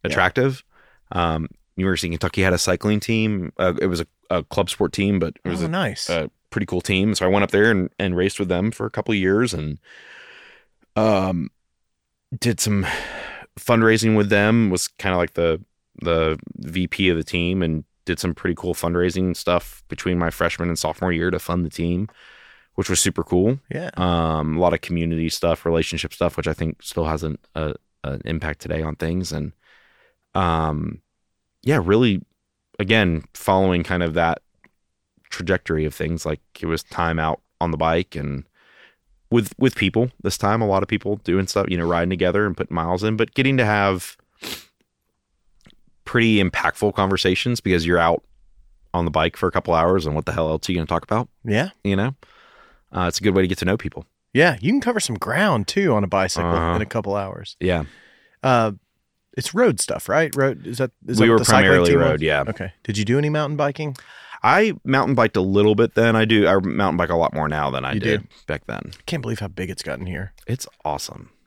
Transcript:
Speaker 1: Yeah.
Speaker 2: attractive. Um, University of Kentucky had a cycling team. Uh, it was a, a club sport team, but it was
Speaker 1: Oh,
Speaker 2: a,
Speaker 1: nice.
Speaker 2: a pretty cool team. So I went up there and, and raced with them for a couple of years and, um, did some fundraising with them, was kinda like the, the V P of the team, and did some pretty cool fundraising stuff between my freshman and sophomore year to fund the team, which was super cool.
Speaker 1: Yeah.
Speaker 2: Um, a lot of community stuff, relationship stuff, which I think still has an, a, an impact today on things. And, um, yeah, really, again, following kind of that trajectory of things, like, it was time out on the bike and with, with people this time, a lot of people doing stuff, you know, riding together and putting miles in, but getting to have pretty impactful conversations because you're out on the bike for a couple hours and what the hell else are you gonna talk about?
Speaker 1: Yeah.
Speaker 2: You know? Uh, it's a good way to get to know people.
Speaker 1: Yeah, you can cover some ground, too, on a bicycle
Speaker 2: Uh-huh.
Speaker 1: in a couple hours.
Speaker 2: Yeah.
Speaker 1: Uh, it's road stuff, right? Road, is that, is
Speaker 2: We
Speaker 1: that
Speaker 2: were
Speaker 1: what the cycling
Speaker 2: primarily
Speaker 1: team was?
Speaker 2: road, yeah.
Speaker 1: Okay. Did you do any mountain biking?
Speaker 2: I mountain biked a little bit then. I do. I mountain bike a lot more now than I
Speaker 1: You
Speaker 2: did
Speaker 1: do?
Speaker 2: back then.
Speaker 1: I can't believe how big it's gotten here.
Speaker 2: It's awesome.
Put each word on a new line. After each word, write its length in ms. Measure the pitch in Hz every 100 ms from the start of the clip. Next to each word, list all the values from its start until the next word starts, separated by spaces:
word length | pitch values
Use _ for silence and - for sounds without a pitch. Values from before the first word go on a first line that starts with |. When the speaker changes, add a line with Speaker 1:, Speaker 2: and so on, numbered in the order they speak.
Speaker 1:
Yeah. 60 | -
Speaker 2:
attractive. 520 | 80 92 131 135 131 _ _ _ _ _
Um, 360 | 90 85 80 78 - _ -
University 300 | 95 87 87
of 40 | 82
Kentucky 220 | 87 -
had 120 | 95
a 40 | 90
cycling 420 | - 90 104 107
team. 520 | - 113 110 104 87 -
Uh, 160 | 90 87
it 60 | 95
was 140 | 87
a, 60 | 82 _ _
a 120 | 90 -
club 240 | - 92
sport 220 | - 92
team, 260 | - 98 98
but 160 | 82 - 87
it 40 |
was 120 | 90
Speaker 1:
Oh, 40 | 85
Speaker 2:
a, 40 |
Speaker 1:
nice. 400 | 180 147 - -
Speaker 2:
a 220 | 85 76 _ _
pretty 160 | 113 95
cool 160 | 90
team. 320 | - 95 104
So 120 | 95 92
I 40 |
went 140 | 101
up 80 | 98
there 180 | 98 110
and, 200 | 101 90 -
and 180 | 95 90
raced 220 | 95 -
with 80 | 92
them 220 | 90 107
for 140 | - 110
a 40 |
couple 220 | - -
of 60 | 104
years 340 | 92 101 123
and, 240 | 87 76 71 _ - - - - - - - _ _ _ -
um, 560 | 110 101 95 87 76 _ _ _ _ _ _ _ _ 120
did 200 | 120 107
some 260 | 107 101 92 - - - - - - -
fundraising 560 | - 117 110 110 110 107
with 120 | 101
them, 400 | 101 104 117 107
was 180 | 90 -
kinda 300 | - 98 90
like 160 | 87
the, 280 | - 85 80 - _ _ -
the 360 | 85 82 80 78 - -
V 300 | 65 87 87
P 220 | - 95
of 60 | 82
the 60 |
team, 380 | - 87 87 95
and 220 | 85 78 - _ -
did 140 | 85
some 140 | 90
pretty 220 | 80 95 85
cool 180 | 92
fundraising 600 | 85 85 87 90 87 92 85
stuff 480 | - 87 - - _
between 300 | - 92 87
my 120 | 85
freshman 380 | - 85 - 85
and 80 | 82
sophomore 320 | 80 - 92
year 180 | 82 87
to 80 | 85
fund 260 | - 87 82
the 40 |
team, 400 | - 85 87 107 _ - - - - _ -
which 140 | 95
was 100 | 90
super 240 | 101 -
cool. 360 | - 90 101 135 _
Speaker 1:
Yeah. 200 | - - -
Speaker 2:
Um, 640 | 90 85 80 78 78 80
a 20 |
lot 140 | 87
of 80 | 85
community 480 | - 87 82 82 82
stuff, 360 | - 85 82 85
relationship 480 | 82 82 82 -
stuff, 220 | - 87 -
which 120 | 80
I 40 |
think 300 | 78 80 -
still 220 | - - 78
has 180 | 78
an, 140 | 80 73 _ -
a, 200 | 76 - _ _
an 180 | 71 67 52
impact 340 | 80 78 73
today 220 | 82 80
on 140 | 78 76
things. 340 | 80 87 87
And, 220 | 76 71 - _ _ _ _ _ _ _
um, 680 | 98 87 82 80 76 78 76 _ _ _ _ _ _
yeah, 160 | 127 147
really, 400 | 87 107 123 92 - _ _ _ _ -
again, 460 | 95 110 95 80 -
following 500 | - - 95 95 87
kind 200 | 87 90
of 120 | 85 80
that 260 | 82 - _ _ _ _ _ _ _ _ _
trajectory 560 | - 87 90 - 78 78
of 100 | -
things, 300 | 76 85 78
like, 160 | 78 _ -
it 60 | 82
was 180 | 80
time 360 | - - 85 82
out 200 | 80 76 _ _
on 100 | 87
the 60 | 78
bike 380 | 80 82 92 80
and 260 | 71 69 - _ _ _ - _ _ _ _
with, 220 | 117 104 -
with 180 | 131 -
people 360 | 98 110 123 _
this 160 | 98 -
time, 240 | 101 113
a 60 | 107
lot 160 | 98
of 40 | 98
people 280 | 104 101 104
doing 300 | - 92 95
stuff, 180 | 101 98
you 100 | 87
know, 80 | 85
riding 240 | 85 87
together 340 | 92 90 92 104
and 100 | 85
putting 200 | - 85
miles 280 | 82 92
in, 140 | 107 110
but 160 | 113
getting 240 | - 135 135
to 80 | 107
have 500 | 104 98 92 - - _ _ - - - _ _ _ _ _ _ _ _ _ - _ _ _
pretty 380 | - 120 117 107
impactful 500 | 92 - 80 - 104
conversations 680 | 101 95 95 95 92 - 120
because 260 | 98 87 82
you're 120 | 87
out 240 | 82 85 _ _ _ _ - _ _
on 120 | 87 85
the 60 |
bike 240 | 78 82 -
for 120 | 92
a 40 |
couple 220 | 90 -
hours 320 | 82 85 95 78
and 100 | 76
what 100 | -
the 60 |
hell 180 | 85 80
else 200 | 80 -
are 20 |
you 60 | 87
gonna 80 | 78
talk 180 | 85
about? 240 | - 107 123 _
Speaker 1:
Yeah. 260 | 107 104 180 _
Speaker 2:
You 120 | 101 98
know? 200 | 120 139 _ _ - _ - _ _ 90
Uh, 100 | 90
it's 120 | -
a 40 |
good 120 | 98 95
way 60 |
to 60 | 92
get 100 | 92
to 80 | 92
know 120 | 104
people. 280 | - - - _ _
Speaker 1:
Yeah, 240 | 127 170 117
you 100 | 123
can 100 | 269
cover 180 | 240 226
some 160 | - 110
ground, 500 | - 135 208 127 95
too, 260 | - 190
on 100 | 107
a 40 | 95
bicycle 420 | 98 95 - 85
Speaker 2:
Uh-huh. 260 | 85 82 87
Speaker 1:
in 60 |
a 40 | 104
couple 300 | 113 101 101
hours. 400 | 95 82 98 -
Speaker 2:
Yeah. 260 | 90 87 73 - _ _ _ _
Speaker 1:
Uh, 300 | 131 123 110 98 _ _ _ _ _ -
it's 160 | -
road 260 | 190 226 -
stuff, 280 | - - -
right? 260 | 135 160 135
Road, 320 | 135 - -
is 100 | 120
that, 140 | 131 _ -
is 120 | 110
Speaker 2:
We 60 | 113
Speaker 1:
that 60 |
Speaker 2:
were 40 | 113
Speaker 1:
what 40 |
the 60 | -
cycling 180 | 107 95
Speaker 2:
primarily 220 | 90 85
Speaker 1:
team 80 | 85
was? 100 | 80
Speaker 2:
road, 120 | 78
yeah. 220 | 78 73 69
Speaker 1:
Okay. 260 | - 85 _
Did 140 | - 104
you 80 | 104
do 120 | 131
any 120 | 151
mountain 280 | 151 147 147
biking? 380 | 143 139 151 131 - - - -
Speaker 2:
I 300 | 113 170 214 -
mountain 320 | - 135 131 127
biked 200 | 113 104
a 40 |
little 320 | 95 101 104
bit 220 | 107 117 -
then. 200 | 117 110
I 100 | 110
do. 220 | 110 90
I 120 | 98
mountain 380 | 92 62 98 85
bike 120 | 85
a 60 | 85
lot 180 | 82
more 140 | 78 76
now 220 | 76 71
than 120 | 65
I 100 | 65
Speaker 1:
You 60 | 98
Speaker 2:
did 220 | - -
Speaker 1:
do? 60 | - - -
Speaker 2:
back 200 | 73 -
then. 240 | 52 50
Speaker 1:
I 80 | - -
can't 160 | 165
believe 180 | 120 113
how 80 | 101
big 220 | 92 92
it's 120 | 92
gotten 240 | 85 65 92
here. 280 | 87 95 - -
Speaker 2:
It's 220 | 127 - _
awesome. 460 | 78 71 - - - _